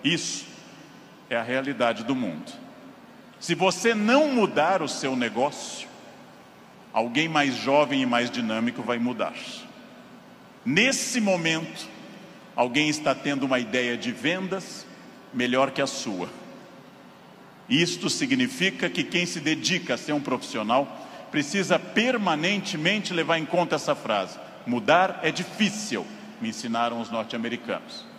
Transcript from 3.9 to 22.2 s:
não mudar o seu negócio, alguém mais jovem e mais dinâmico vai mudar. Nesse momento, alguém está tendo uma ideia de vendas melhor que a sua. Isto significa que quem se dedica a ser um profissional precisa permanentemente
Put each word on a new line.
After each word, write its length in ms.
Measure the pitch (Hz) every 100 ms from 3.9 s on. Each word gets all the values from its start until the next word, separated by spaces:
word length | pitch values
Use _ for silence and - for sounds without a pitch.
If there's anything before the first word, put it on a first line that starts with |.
não 360 | 220 208 262 302
mudar 520 | 254 190 - 156 190
o 60 | 147
seu 280 | - 139 131
negócio, 720 | 120 107 139 143 - - - - - - - - - - - - -
alguém 380 | 110 117 120 165
mais 240 | 156 143
jovem 480 | 120 107 143 143 135
e 60 | 131
mais 240 | 120 120
dinâmico 500 | 123 117 110 117 123
vai 160 | 113 120
mudar. 380 | 120 123 85 - - - - - - - - - - - - - 113
Nesse 560 | 151 247 269 - 247
momento, 680 | 208 185 165 160 165 - - - - - - - - -
alguém 340 | 123 127 151
está 240 | 147 151
tendo 320 | 135 151 139 135
uma 140 | 127
ideia 360 | 117 127 123 120
de 160 | 107
vendas 720 | 117 139 185 190 190 - - - - - - -
melhor 380 | 123 123 127 135
que 120 | 131
a 40 | 139
sua. 420 | - - 95 85 - - - - - - - - - - - - - -
Isto 400 | 131 170 - -
significa 800 | - 139 127 123 - 185 185 175
que 140 | 170
quem 240 | 147 175 175
se 120 | 175
dedica 540 | 151 156 - 185 -
a 40 | 120
ser 160 | -
um 60 | 147
profissional 880 | 143 127 - 117 107 123 143 - - - -
precisa 480 | - - 196 180 170
permanentemente 1400 | - - 233 247